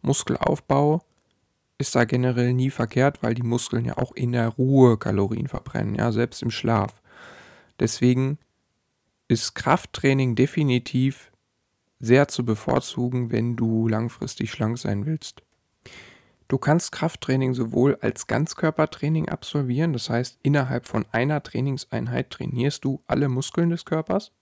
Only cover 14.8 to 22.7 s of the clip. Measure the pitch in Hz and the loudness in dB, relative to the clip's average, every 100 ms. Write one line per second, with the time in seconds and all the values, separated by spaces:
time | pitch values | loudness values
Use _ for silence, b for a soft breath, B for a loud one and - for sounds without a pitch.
14.8 | - 101 113 156 - - _ _ _ _ | -4 -4 -4 -6 -8 -20 _ _ _ _
15.8 | B B B B B B _ 135 - 160 | B B B B B B _ -2 2 2
16.8 | - - 160 - - 131 131 127 117 123 | 0 -4 -6 -4 -2 0 2 -2 -2 2
17.8 | 135 - 113 - - 113 156 - 160 - | 2 2 -2 -4 -4 -2 -2 -2 -2 0
18.8 | 156 - 147 160 156 165 - 147 131 123 | -2 -2 -2 0 -2 -6 -4 -4 -2 0
19.8 | 165 135 - 117 127 _ - 143 131 127 | 0 -2 -2 -2 -2 _ 2 2 2 -2
20.8 | - - - 113 131 151 - - 135 131 | -2 -4 -2 0 0 -2 -4 -4 -2 -4
21.8 | - 113 123 123 127 - - 127 131 | -6 -6 -4 -4 -6 -8 -6 -2 -2